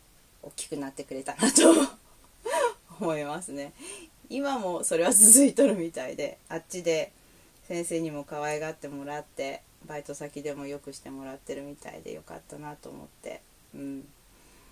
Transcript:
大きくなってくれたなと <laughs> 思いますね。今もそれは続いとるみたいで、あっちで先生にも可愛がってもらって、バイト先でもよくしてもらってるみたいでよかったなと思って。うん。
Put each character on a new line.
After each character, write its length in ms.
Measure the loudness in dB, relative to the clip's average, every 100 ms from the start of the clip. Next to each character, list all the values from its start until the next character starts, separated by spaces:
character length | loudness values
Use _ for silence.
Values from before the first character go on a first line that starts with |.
| _ _ _ _
大 100 | -20 -14
き 120 | -12
く 100 | -10
な 120 | -10
っ 20 |
て 120 | -12
く 100 | -12
れ 100 | -12
た 120 | -10 -2
な 160 | 2
と 120 | 8 8 8 6 -2 _ -20 -20
<laughs> 680 | _ -4 0 0 -2 _ -6
思 180 | -4 -4
い 60 |
ま 180 | -4 -8
す 100 | -8
ね。 220 | -10 -12 -14 -18 -18 -20 _ -10
今 300 | -6 -4 -4
も 240 | -4 -4
そ 140 | -2 2
れ 60 |
は 80 | 4
続 320 | 8 10 10 10
い 80 |
と 140 | 6 4
る 80 | 4
み 160 | -4
た 160 | -6 -10
い 80 | -8
で、 220 | -8 -10 _
あ 80 | -12
っ 60 | -10
ち 160 | -8
で 280 | -2 -2 -2 -10 _ -20 -20 _ -10
先 180 | -8 -4
生 140 | -4
に 100 | -4
も 120 | -8
可 180 | -10 -8
愛 180 | -4 -4
が 100 | -6
っ 60 | -10
て 120 | -12
も 180 | -12 -10
ら 140 | -10
っ 40 |
て、 380 | -12 -10 -10 -10 -16 _ -14
バ 120 | -12
イ 60 |
ト 120 | -10 -12
先 260 | -12 -10
で 120 | -10
も 120 | -10 -10
よ 140 | -12
く 140 | -12
し 60 | -16
て 100 | -16
も 160 | -14 -14
ら 100 | -16
っ 20 |
て 180 | -12 -12
る 80 |
み 120 | -12 -16
た 180 | -16 -16
い 60 |
で 120 | -14
よ 80 | -16
か 160 | -14 -18
っ 40 | -16
た 100 | -16
な 180 | -14 -16
と 140 | -18
思 160 | -18 -20
っ 20 | _
て。 200 | -14 -14 -18 _ _ -14
う 20 |
ん。 300 | -12 -12 -16 -20 _ -20 -20 -20 -20